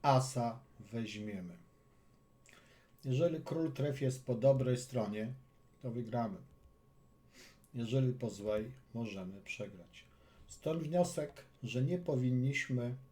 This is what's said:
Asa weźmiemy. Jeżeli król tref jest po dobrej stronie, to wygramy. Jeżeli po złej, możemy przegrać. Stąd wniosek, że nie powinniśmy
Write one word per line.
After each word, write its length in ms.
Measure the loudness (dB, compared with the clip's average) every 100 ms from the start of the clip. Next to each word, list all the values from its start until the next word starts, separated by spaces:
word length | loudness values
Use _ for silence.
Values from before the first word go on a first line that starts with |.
Asa 560 | 8 6 4 0 -2 -2 -16 -20
weźmiemy. 760 | -8 -6 -4 -6 -6 -6 -8 -12 -20 -20 _ -20 -20 -20 _ _ -20 -20 -20 -20 -20 -10
Jeżeli 360 | 0 2 2 0
król 280 | -2 -2 0
tref 280 | 0 -2 2
jest 240 | 0 -2
po 100 | -2
dobrej 420 | 4 6 6 4 0
stronie, 560 | 0 -2 0 -2 -4 -8 -16 -20 -20 -12
to 80 | -8
wygramy. 480 | -6 -2 -2 -2 -4 -14 -20 -20 -20 -20 -20 -20 -20 -20 -20 -20 -20 -12
Jeżeli 380 | -6 0 4 2
po 180 | 2 -4
złej, 420 | -4 -2 0 -2 -10 -10
możemy 460 | -6 -6 -6 -8 -12
przegrać. 640 | -10 -8 -8 -10 -20 -20 -20 -20 -20 -20 -20
Stąd 360 | -6 -4 -2
wniosek, 600 | 2 4 4 0 -6 -8 -20 -10
że 200 | -4 0
nie 160 | 2 0
powinniśmy 960 | 0 2 2 2 2 0 0 0 -2 -4 -12